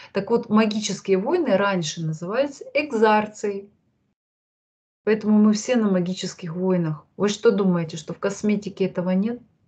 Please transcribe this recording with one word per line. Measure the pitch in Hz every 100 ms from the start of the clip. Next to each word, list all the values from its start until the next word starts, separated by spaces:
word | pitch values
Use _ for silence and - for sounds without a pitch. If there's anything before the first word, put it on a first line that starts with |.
| -
Так | 202 196
вот, | 233 -
магические | 214 220 214 208 185 - 185
войны | 240 359 269 190
раньше | 202 190 151 175 160
назывались | 160 175 233 285 - - 285
экзарцией. | 294 226 220 214 208 - 208 196 - _ _ _ _ _ _ _ _ _ _ _ _ _ 208
Поэтому | 214 214 214
мы | 214
все | 208 - 247
на | 208
магических | 185 175 185 180 - 170 175
войнах. | 190 180 160 151 - -
Вы | 208
что | 202 233
думаете, | 196 190 175 160 165
что | -
в | 170
косметике | 202 196 208 208 196 - 185
этого | 180 175
нет? | 185 226 240 - _